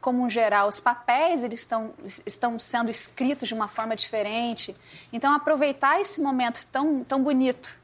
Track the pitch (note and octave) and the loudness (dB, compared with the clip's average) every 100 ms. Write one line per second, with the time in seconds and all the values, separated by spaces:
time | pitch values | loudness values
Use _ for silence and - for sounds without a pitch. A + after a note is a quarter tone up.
0 | - B3 B3 A3 A3 G3+ G#3 G#3 - A#3+ | 0 0 0 2 2 4 2 2 0 0
1 | - B3 E4 E4+ A#3+ A#3 - A3+ A3 - | 2 2 4 2 -2 -6 -4 -4 -4 -12
2 | G3+ - - - A#3+ A#3 - A#3+ A#3 - | -12 -10 -10 -4 -2 -2 -4 -2 0 -2
3 | - - B3+ C#4+ G#3+ A3+ G#3+ - A3 A3 | -6 -2 -2 0 -4 -4 -4 -4 -4 -4
4 | - A3 G#3 A3+ A#3+ A3+ - - - - | -2 -2 -2 -2 -2 -4 -8 -10 -20 -20
5 | - A#3 C#4 C#4+ C#4+ D4+ D4 C#4 C#4 E4 | -10 -2 2 2 2 2 2 2 2 2
6 | G4 - C#4 C4 A#3+ A#3 - C4 D4+ C#4 | 0 -2 -2 0 0 -4 -6 -2 0 0
7 | A#3+ C4+ C4 C4 C4 B3 - - | 0 0 2 4 2 0 -8 -18